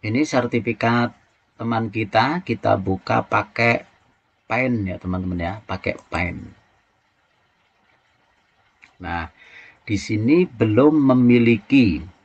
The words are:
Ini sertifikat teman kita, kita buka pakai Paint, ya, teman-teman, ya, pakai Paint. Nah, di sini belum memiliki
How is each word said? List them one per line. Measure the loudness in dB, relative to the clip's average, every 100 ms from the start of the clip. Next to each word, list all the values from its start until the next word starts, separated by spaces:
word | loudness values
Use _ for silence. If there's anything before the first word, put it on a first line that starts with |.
Ini | -4 -2
sertifikat | 0 -2 -2 -4 -4 -2 0 0 -2 -6 _ _ _ _
teman | -6 -4 -4
kita, | -6 -2 0 0 -2 -4
kita | -4 0 -2
buka | -2 -6 -2 -4 -2
pakai | -4 -4 -2 0 0 -4 _ _ _ _ _ _
Paint, | -4 -2 -2 -4
ya, | -6
teman-teman, | -6 -6 -4 -4
ya, | -6 -8 -10
pakai | -8 -6 -8 _
Paint. | -6 -6 -8 -16 -20 _ _ _ _ _ _ _ _ _ _ _ _ _ _ _ _ _ _ _ _ _ _ _ _
Nah, | -10 -8 -8 _ -20 -20 -20 _
di | -6 -6
sini | -4 -2 2 2 2
belum | 0 0 4 4 6 4
memiliki | 4 6 6 6 2 4 4 4 0 -8 -20